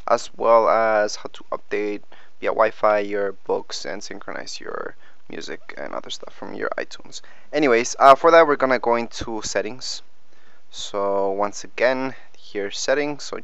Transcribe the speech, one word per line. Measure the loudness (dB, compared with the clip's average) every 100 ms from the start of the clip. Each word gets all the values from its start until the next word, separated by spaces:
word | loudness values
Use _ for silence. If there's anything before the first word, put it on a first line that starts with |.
| 0
as | 0 0 -2
well | 6 6 6
as | 4 4 4 2 -2
how | -8
to | -8 -8
update | -8 -4 -4 -4 -4 -8 -10 -10 -6
via | -2
Wi-Fi | 2 2 2 2 2
your | 0 -2 -2
books | -4 -2 -2 -2 -8 -6
and | -8
synchronize | -8 -10 -10 -8 -8 -10
your | -8 -8 -8 -10 -10 -10 -10
music | -10 -8 -10 -10 -10
and | -8
other | -8 -8
stuff | -8 -10
from | -10 -10 -6
your | -4 -4
iTunes. | -6 -8 -10 -12 -10 -10 -4
Anyways, | 2 4 4 2 6
uh, | 8 10
for | 10
that | 8 8
we're | 6
gonna | 4 2
go | 2 2
into | 0 -6 -6 -6
settings. | -4 -4 -4 -6 -8 -8 -10 -10 -10 -10 -10 -10 -10
So | -8 -6 -2 0 2 0
once | 0 0 -2
again, | -8 2 2 4 -2 -6 -10 -10
here's | -8 -6 -4 -4
settings, | 0 0 0 -4
so | -6 -8